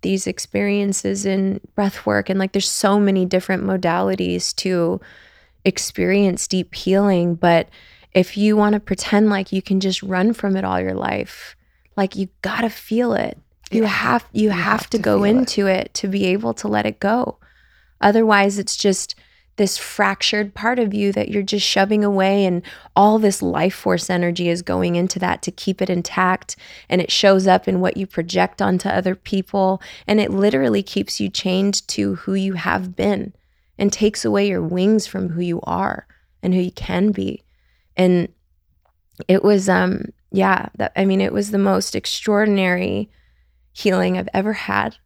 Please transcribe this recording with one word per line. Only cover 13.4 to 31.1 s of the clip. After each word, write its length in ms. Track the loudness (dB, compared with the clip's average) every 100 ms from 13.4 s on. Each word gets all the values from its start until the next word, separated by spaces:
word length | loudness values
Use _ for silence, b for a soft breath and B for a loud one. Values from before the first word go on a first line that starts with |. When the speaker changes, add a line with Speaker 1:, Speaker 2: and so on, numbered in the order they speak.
| _ _ -4
Speaker 1:
You 120 | 0
Speaker 2:
Yeah. 40 | 0
Speaker 1:
have, 360 | 0 0 -2 -2
you 120 | 0
Speaker 2:
You 60 | 0
Speaker 1:
have 120 | 0 0 -2
Speaker 2:
have 80 | -2
Speaker 1:
to 60 | -2
Speaker 2:
to 60 |
Speaker 1:
go 140 | 2 2
Speaker 2:
feel 60 | 4
it. 40 |
Speaker 1:
into 380 | 2 2 0 0
it 260 | 0 -4 -6
to 120 | -4
be 180 | -2 0
able 260 | 0 -2 -6
to 120 | -2
let 160 | -2 -2
it 140 | -2
go. 360 | -2 0 -2 -8 b b b b b b
Otherwise, 580 | 4 4 4 4 4 0
it's 200 | -6 0
just 380 | 0 0 -4 -14 b b b -2
this 200 | -2 -2
fractured 760 | -8 0 0 2 -2 -2 -4 -4
part 240 | -2 0
of 140 | 0
you 180 | 0 0
that 180 | 0 -2
you're 140 | -2
just 220 | -2 -2 0
shoving 360 | 0 2 2
away, 420 | 2 2 2 4 2
and 180 | 0 B B B 4
all 240 | 6 6
this 220 | 2 2
life 340 | -2 0 0 -2
force 340 | -2 -2 0
energy 380 | 0 0 0 -2
is 120 | -2
going 340 | -2 -2 0 0
into 240 | -2 -2
that 220 | -2 -2
to 80 | -6
keep 300 | -6 -4 -2
it 80 | -2
intact. 680 | -2 -2 -2 0 0 -6 -16 B B B
And 120 | -2
it 100 | 0
shows 340 | 2 4 6 6
up 200 | 4 2
in 120 | 0
what 160 | 0 -2
you 100 | -6
project 540 | -6 -2 0 -2 0
onto 260 | 0 0 0
other 240 | -2 -2
people. 680 | -4 -4 -4 -2 0 0 0 B B 0
And 120 | 0
it 120 | 2
literally 500 | 2 2 2 2 0
keeps 380 | -2 -4 -4